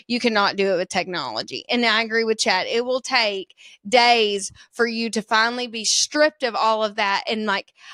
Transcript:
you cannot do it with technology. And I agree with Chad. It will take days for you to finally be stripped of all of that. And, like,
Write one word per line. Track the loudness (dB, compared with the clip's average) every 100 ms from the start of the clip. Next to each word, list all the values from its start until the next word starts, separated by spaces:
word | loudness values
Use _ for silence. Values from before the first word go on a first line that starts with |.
| -6
you | -2
cannot | 0 2 0 0
do | 0
it | 0
with | 0
technology. | -4 -4 -6 -6 -8 -8 -12 -4
And | 0 2
I | 0
agree | 0 0
with | 0 0
Chad. | 0 0 0
It | -2
will | -2 -4
take | -2 0 0 -4 -10 _ -20 -18 2
days | 4 6 6 4 0 -6 -12 -16
for | -2 -2
you | 0 -2
to | -4
finally | 0 0 2 -2 -6
be | -6
stripped | -2 -2 0 2 2 2
of | -4 0
all | 0 2
of | 0 0
that. | 0 0 -2
And, | -4 -2
like, | -2 -6 _ -20